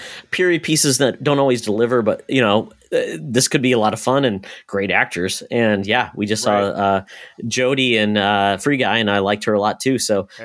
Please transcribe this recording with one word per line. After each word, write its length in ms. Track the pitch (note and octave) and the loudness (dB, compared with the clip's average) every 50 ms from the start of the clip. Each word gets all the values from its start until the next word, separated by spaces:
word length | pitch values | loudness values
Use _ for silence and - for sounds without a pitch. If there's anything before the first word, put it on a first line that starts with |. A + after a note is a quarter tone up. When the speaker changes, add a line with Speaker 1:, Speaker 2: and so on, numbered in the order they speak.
| - - - - - _ | -14 -16 -18 -18 -12 _
Speaker 1:
period 320 | - - F#3 F3+ F3 E3 | -4 0 0 2 2 0
pieces 380 | - - D#3 D3+ - D3 C3 B2+ | 0 0 0 0 2 2 2 2
that 240 | C#3+ A#2+ - - B2+ | 2 0 0 -2 -2
don't 160 | D3 C#3+ C#3+ | 0 0 2
always 240 | C#3 C3+ B2+ A#2+ - | 2 2 0 0 -2
deliver, 400 | A2 G2+ A2 A#2+ A#2 B2+ A#2+ G#2+ | -4 -2 0 0 2 2 2 2
but, 200 | G#2+ G2 - - - | 0 0 -2 -4 -2
you 140 | C3 C3+ | 0 2
know, 300 | A#2+ G#2 G2+ A2 - - - _ _ _ - | 4 4 4 2 0 -2 -10 _ _ _ -2
uh, 240 | - - - E3 E3 | -2 -2 -2 -6 -10
this 280 | D#3 D3+ A2 B2 - - | -8 -2 0 0 0 2
could 140 | - D3+ B2+ | 0 0 2
be 80 | B2+ | 2
a 80 | B2 A2+ | 2 2
lot 140 | G#2+ G#2+ G#2 | 2 0 -2
of 60 | G#2+ | -2
fun 240 | - B2 C3 C#3+ C#3 | -2 0 0 2 0
and 220 | B2 G2+ F#2+ - - - - - - | 0 -2 -4 -8 -12 -18 -20 -16 -8
great 240 | - G2 G2 F#2+ | -4 -4 -2 0
actors. 500 | F2 G#2 C3 - - F2 F2 F#2+ - - - - | 0 0 0 0 -2 -4 -4 -4 -4 -6 -8 -4
And 380 | - A#2+ A#2 A2 G#2 G2 G2 G2 | -2 0 2 2 2 0 0 0
yeah, 240 | A2 B2 A#2 - - | 0 0 0 -2 -4
we 140 | - G#2 G2+ | -6 -4 -2
just 160 | G#2+ G#2+ - | -2 -2 0
saw, 160 | A2 G#2 G2+ | 0 2 2
Speaker 2:
Right. 60 | G2+ G2+ | 0 0
Speaker 1:
uh, 380 | - - G2+ G2 G2 F#2+ F#2+ - - - - - - - - | -2 0 0 0 0 0 -2 -6 -14 -20 -20 -20 -16 -12 -10
Jodie 480 | A#2+ - B2 B2+ B2+ C#3 C3+ C3 B2+ A#2 | -6 -2 -2 0 0 0 0 2 2 2
in, 240 | A2 G#2+ G#2 G#2 G#2+ | 2 2 2 2 2
uh, 400 | G2 G2+ G#2 G2+ G2 G2+ G2 - | 2 2 2 2 2 2 0 0
Free 200 | - C#3+ C#3+ C3 | 0 0 0 0
Guy, 220 | B2 G2 G#2+ A#2 | 0 0 0 0
and 100 | A2+ G2+ | 0 2
I 80 | G2+ G2+ | 2 2
liked 280 | F#2+ G2 G#2 G#2 - | 2 0 0 0 0
her 80 | A2+ G#2+ | 0 0
a 60 | G2+ | 0
lot 200 | G2+ G#2+ - - | 0 0 -2 -2
too. 180 | - C3 C3+ A#2 | -2 -2 -2 -2
So, 300 | - - G#2+ G2 F#2 - - - A#2 | 0 0 0 -2 -2 -4 -10 -18 -18